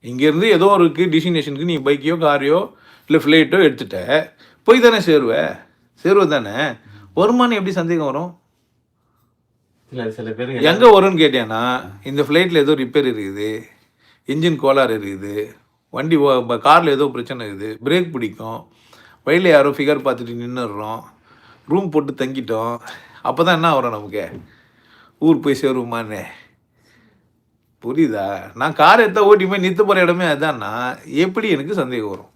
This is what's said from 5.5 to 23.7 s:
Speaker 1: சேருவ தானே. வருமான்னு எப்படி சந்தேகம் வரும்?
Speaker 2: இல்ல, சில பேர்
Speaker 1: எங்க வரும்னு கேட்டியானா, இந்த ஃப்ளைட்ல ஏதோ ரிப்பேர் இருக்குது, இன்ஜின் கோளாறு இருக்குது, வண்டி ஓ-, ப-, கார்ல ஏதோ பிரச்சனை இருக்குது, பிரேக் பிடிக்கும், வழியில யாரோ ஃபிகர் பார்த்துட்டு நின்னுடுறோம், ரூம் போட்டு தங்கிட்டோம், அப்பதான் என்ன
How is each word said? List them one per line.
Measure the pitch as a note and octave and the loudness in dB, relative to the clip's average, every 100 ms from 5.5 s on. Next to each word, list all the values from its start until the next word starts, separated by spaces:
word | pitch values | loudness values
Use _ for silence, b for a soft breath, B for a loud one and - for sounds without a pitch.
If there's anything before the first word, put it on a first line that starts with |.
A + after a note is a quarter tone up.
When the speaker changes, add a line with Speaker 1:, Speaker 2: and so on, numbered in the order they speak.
| - - _ _ _ | -8 -20 _ _ _
Speaker 1:
சேருவ | F3 G3 E3+ | 2 2 2
தானே. | D3 G2+ A2+ D3 A2+ b b b - | -2 -4 -6 -6 -8 b b b 0
வருமான்னு | G#3 B3 B3 A3 | 2 2 2 0
எப்படி | F#3+ F#3 | -2 -4
சந்தேகம் | E3 E3+ D3 | -2 -2 -4
வரும்? | C3+ F3+ E3+ _ _ _ _ _ _ _ _ _ _ _ _ _ _ _ | -6 -10 -14 _ _ _ _ _ _ _ _ _ _ _ _ _ _ _
Speaker 2:
இல்ல, | B2+ A2+ - | -10 -10 -10
சில | A2+ A2 | -12 -8
பேர் | B2 B2+ D3+ | -8 0 0
Speaker 1:
எங்க | E3+ A#3+ G3+ | 6 8 8
வரும்னு | F#3+ F3 | 6 4
கேட்டியானா, | D3 B2+ A2 A2 B2 B2+ - - C3+ | 2 2 -4 -4 -4 -4 -8 -16 -8
இந்த | C#3 C#3+ | -4 0
ஃப்ளைட்ல | D#3 F#3 E3 C#3+ | 0 2 2 2
ஏதோ | D3 | 0
ரிப்பேர் | B2+ D3 C3 | 0 -2 -2
இருக்குது, | A2 G2 G2+ G#2+ A2 - _ _ _ _ _ - | -4 -8 -8 -8 -8 -14 _ _ _ _ _ -8
இன்ஜின் | D3 E3+ D3 C3+ | -2 -2 0 0
கோளாறு | C3+ B2+ A2 | 2 2 -2
இருக்குது, | G2 G2 G2+ G#2 G#2+ - _ _ _ A#2+ | -8 -12 -10 -8 -10 -14 _ _ _ -8
வண்டி | D#3 D#3+ C#3+ | 0 2 4
ஓ-, | B2+ A#2+ | 2 0
ப-, | A#2 C3+ | -2 4
கார்ல | E3 E3 C3+ | 4 4 0
ஏதோ | C#3+ B2 | -2 -4
பிரச்சனை | A#2+ B2+ G#2+ | -10 -12 -12
இருக்குது, | G2 G#2+ A2 B2+ | -12 -12 -8 -2
பிரேக் | F3 F3 C#3 | -2 -2 -6
பிடிக்கும், | A2+ - A2+ A2+ - b b b b b C3 | -8 -10 -14 -14 -18 b b b b b 0
வழியில | E3+ F#3 D3+ | 2 6 6
யாரோ | C#3+ C#3 | 4 0
ஃபிகர் | C#3+ D3 C3+ | 0 0 -2
பார்த்துட்டு | B2 A#2 A#2+ A#2+ | -4 -8 -10 -10
நின்னுடுறோம், | B2+ A#2 G#2 G#2+ A2+ - _ b b b b - | -8 -8 -8 -10 -12 -16 _ b b b b -4
ரூம் | F#3+ F#3+ | -2 0
போட்டு | D3+ C#3 C3 | -2 -2 -6
தங்கிட்டோம், | C3 C3+ A2+ A2+ A2+ A#2+ B B B B - | -6 -6 -6 -6 -4 -8 B B B B -6
அப்பதான் | C3 E3+ E3 | 0 2 2
என்ன | E3 | 2